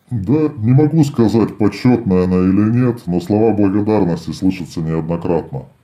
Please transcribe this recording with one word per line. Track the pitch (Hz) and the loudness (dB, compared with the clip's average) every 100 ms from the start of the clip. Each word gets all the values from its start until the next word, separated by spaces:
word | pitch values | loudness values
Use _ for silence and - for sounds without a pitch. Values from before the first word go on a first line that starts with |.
| _ | _
Да, | 120 92 151 151 147 | -6 -2 0 0 -2
не | 110 | 2
могу | 131 151 160 | 4 4 2
сказать, | 139 - 110 110 98 - | 0 2 2 2 0 0
почётная | 104 - 123 117 113 92 | -2 0 2 2 2 0
она | 90 92 | 2 2
или | 92 98 107 | 2 2 2
нет, | 120 127 117 87 | 2 0 -2 -4
но | 87 | -4
слова | 87 104 113 | 0 2 2
благодарности | 101 98 104 104 107 90 82 - | 2 0 0 0 0 0 -2 -8
слышатся | 76 95 92 78 - | -4 -4 -4 -8 -8
неоднократно. | 80 80 80 85 87 82 78 69 - _ | -4 -4 -4 -6 -2 -4 -4 -10 -14 _